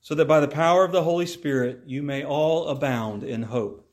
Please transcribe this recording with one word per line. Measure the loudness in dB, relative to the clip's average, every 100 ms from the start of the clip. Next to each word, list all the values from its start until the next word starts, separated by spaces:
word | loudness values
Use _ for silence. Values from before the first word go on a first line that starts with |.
so | -4
that | 0
by | 4 4
the | 4
power | 0 4 4
of | 4
the | 2
Holy | 2 0
Spirit | -2 -6 -2 0 -2 -6
you | -10 -8
may | -6 -6
all | -4 0 2 0 -2
abound | -2 -2 -2 -4 -6
in | -6 -6
hope. | -4 -4 -4 -8 _